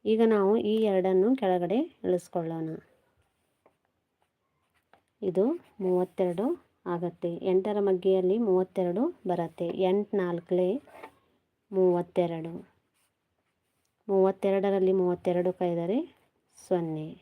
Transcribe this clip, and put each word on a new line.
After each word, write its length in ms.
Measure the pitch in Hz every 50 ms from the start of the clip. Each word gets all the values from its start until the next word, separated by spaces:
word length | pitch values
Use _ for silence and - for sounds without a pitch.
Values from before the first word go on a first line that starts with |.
| _
ಈಗ 160 | 208 220 220 226 226 220
ನಾವು 180 | 208 196 190 214 233 214 208
ಈ 40 | 214 220 220 208
ಎರಡನ್ನು 380 | 190 185 180 190 190 185 190 233 269 262
ಕೆಳಗಡೆ 380 | 214 190 180 180 175 170 196 247 320 349 _ _ -
ಇಳಿಸ್ಕೊಳ್ಳೋಣ. 640 | 185 180 175 - - - 180 165 165 165 165 160 160 160 - _ _ _ _ _ _ _ _ _ _ _ _ _ _ _ _ _ _ _ _ _ _ _ _ _ _ _ _ _ _ _ _ _ _ _ _ _ _ _ _ _ _ - _ _ _ _ _ 214 185
ಇದು 160 | 165 185 202 254 339 349 - _ _ - 190
ಮೂವತ್ತೆರಡು 600 | 185 180 180 180 180 _ - 185 180 170 175 214 277 349 - _ _ _ _ _ 180 175
ಆಗತ್ತೆ. 360 | 170 180 175 175 _ - 170 170 - - 190
ಎಂಟರ 260 | 180 190 190 208 208 208 202
ಮಗ್ಗೆಯಲ್ಲಿ 500 | 196 190 180 180 190 190 190 185 180 196 233 240
ಮೂವತ್ತೆರಡು 560 | 202 180 185 190 185 _ 196 185 175 175 202 262 349 349 _ _ 190
ಬರುತ್ತೆ. 380 | 175 175 170 160 - - 175 170 - - 190 185
ಎಂಟು 280 | 190 202 208 - - 196
ನಾಲ್ಕಲೇ 480 | 185 175 170 170 170 - 180 180 180 185 214 285 - - - - - - _ _ _ _ _ _ _ _ _ _ _ _
ಮೂವತ್ತೆರಡು. 800 | 202 190 185 180 175 175 175 175 _ 190 175 170 170 165 160 170 170 - - _ _ _ _ _ _ _ _ _ _ _ _ _ _ _ _ _ _ _ _ _ _ _ _ _ _ _ _
ಮೂವತ್ತೆರಡರಲ್ಲಿ 840 | - 196 190 190 190 190 - - 196 190 196 190 202 196 196 190 185 190 190
ಮೂವತ್ತೆರಡು 500 | 180 180 175 175 - 185 175 180 180 185 180 _
ಕಳೆದರೆ 400 | 180 175 170 170 170 175 208 269 349 - _ _ _ _ _ _ _ _ _ - -
ಸೊನ್ನೆ. 420 | - 190 175 165 160 156 156 156 160 175 -